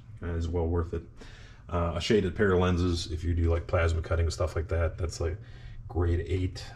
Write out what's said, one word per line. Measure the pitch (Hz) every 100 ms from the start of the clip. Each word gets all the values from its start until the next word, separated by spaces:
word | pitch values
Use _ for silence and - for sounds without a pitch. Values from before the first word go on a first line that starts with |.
| - -
is | 85 82 82
well | 87 82
worth | 85 80
it. | 78 - - - - - - -
Uh, | 90 85 82
a |
shaded | - 110 92 82
pair | 101
of | 90
lenses, | 92 87 90 85 -
if | 80
you | 85
do, | 85 85
like, | 85 -
plasma | 90 82 82
cutting, | - 82 82
stuff | - 87
like | - 78
that, | 82 80 -
that's, | 87 -
like, | - - - - - - -
grade | 85 87 85 -
eight | 92 90 - -